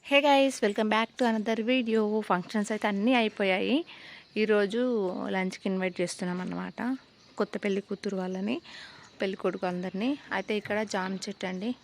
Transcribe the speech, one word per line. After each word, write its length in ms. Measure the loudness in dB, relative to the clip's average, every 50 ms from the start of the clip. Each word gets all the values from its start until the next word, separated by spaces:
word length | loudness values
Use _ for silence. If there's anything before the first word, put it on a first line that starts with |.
| _ 4
Hey 100 | 4 6 8
guys, 280 | 8 6 8 6 4 2 2 0
welcome 240 | 0 2 2 2 2
back 160 | 2 2 2 0 -2 0
to 60 | 2 2
another 260 | 2 2 0 0 0 0 2 2
video. 320 | 2 2 2 2 2 2 2 2 0 -2 0 2
ఫంక్షన్స్ 420 | 0 0 0 -2 -2 -2 0 0 -2
అయితే 120 | -2 0 0
అన్నీ 220 | 0 2 2 4 4 4
అయిపోయాయి. 560 | 4 2 0 0 2 2 2 2 2 2 2 0 0 -4 -14 -20 -18 -20 -20 -20 -20 _ _ 0
ఈరోజు 400 | 2 4 4 4 4 2 2 0 0 2 2 0 0 0 -2 -2 -4 -2 -2
లంచ్కి 320 | 0 -2 -2 -4 -4 -2 -2
ఇన్వైట్ 260 | 0 0 0 -2 -2 -2
చేస్తున్నాం 380 | -4 -4 -2 -4 -4 -4 -4 -4 -4
అన్నమాట. 340 | -6 -6 -6 -6 -8 -8 -6 -4 -4 -4 -6 -8 -20 _ _ -20 -20 -4 -4
కొత్త 140 | -4 -2 -2 -4 -2
పెళ్లి 160 | -2 -2 -2 -4 -6
కూతురు 280 | -10 -6 -6 -4 -4 -4
వాళ్ళని, 340 | -4 -4 -4 -4 -4 -4 -4 -4 -6 -14 -18 -18 -18 -18 -20 -20 -20 -20 -6 -4
పెళ్లి 160 | -4 -4 -4 -2
కొడుకు 240 | -2 -2 -2 0 -4 -4
అందరినీ. 380 | -4 -4 -6 -6 -4 -2 -2 -2 -2 -4 -6 -4 -4
అయితే 180 | -4 -2 -2 -4 -4
ఇక్కడ 160 | -2 -2 -2 -2 -2 -2
జామ 260 | -2 -4 -2 -2 -6 -6 -6
చెట్టు 220 | -8 -10 _ -6 -6
అండి 200 | -6 -4 -6 -6 -6 -8